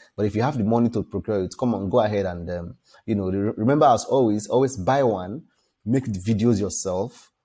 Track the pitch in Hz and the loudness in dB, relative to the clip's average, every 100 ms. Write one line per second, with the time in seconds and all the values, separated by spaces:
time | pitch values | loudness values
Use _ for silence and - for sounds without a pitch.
0 | - - 104 104 127 139 104 117 120 120 | -12 -4 -2 0 -2 0 2 2 2 0
1 | - 98 101 104 92 - 123 104 98 120 | -4 -6 -2 -2 -4 -2 -2 -2 0 2
2 | 107 104 95 87 87 87 87 - _ _ | 2 0 -2 -6 -8 -8 -10 -16 _ _
3 | - 104 92 95 101 101 113 147 147 117 | -4 -2 0 0 -2 0 2 4 4 4
4 | - 131 117 104 - 123 135 98 87 139 | 2 2 2 0 0 2 2 0 0 2
5 | 127 95 90 131 - _ _ _ 104 131 | 2 0 -6 -12 -14 _ _ _ -2 -2
6 | 131 95 95 104 120 101 98 - 95 92 | 0 -4 -2 2 2 2 0 -4 -4 -4
7 | 107 - - _ | -4 -10 -20 _